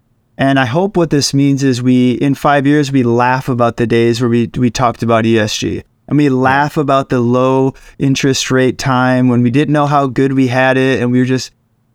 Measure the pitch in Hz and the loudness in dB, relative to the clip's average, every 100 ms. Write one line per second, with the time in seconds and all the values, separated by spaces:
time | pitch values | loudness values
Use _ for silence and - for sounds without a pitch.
0 | _ _ _ - 135 135 123 151 202 180 | _ _ _ -4 0 0 0 0 -2 0
1 | 165 143 127 139 139 139 135 123 127 127 | 0 0 0 0 0 2 0 0 0 2
2 | 123 117 139 135 151 143 139 147 139 135 | 2 0 -2 0 0 2 2 0 0 0
3 | 120 117 123 131 135 120 117 - 117 117 | 0 2 0 0 -2 0 0 0 0 2
4 | 117 117 123 120 117 127 123 - 123 113 | 2 0 0 0 -2 -2 -2 0 -2 -2
5 | 113 113 113 113 107 - - 147 - _ | 0 0 2 0 0 -4 -6 -8 -12 _
6 | - 143 147 127 131 139 147 165 139 135 | -4 0 0 0 0 0 0 -2 0 -2
7 | 135 131 120 123 131 131 135 - - - | 0 -2 0 0 2 0 0 -4 -14 -6
8 | 139 135 139 127 - 131 127 - 139 127 | -2 0 0 -2 0 0 0 -2 -2 0
9 | 127 127 127 120 120 131 151 147 143 147 | 0 2 2 2 0 0 0 0 0 0
10 | 139 120 135 135 127 127 131 131 131 120 | 0 0 0 0 0 0 0 2 0 0
11 | 123 123 127 131 - _ _ _ _ | 0 0 0 -2 -6 _ _ _ _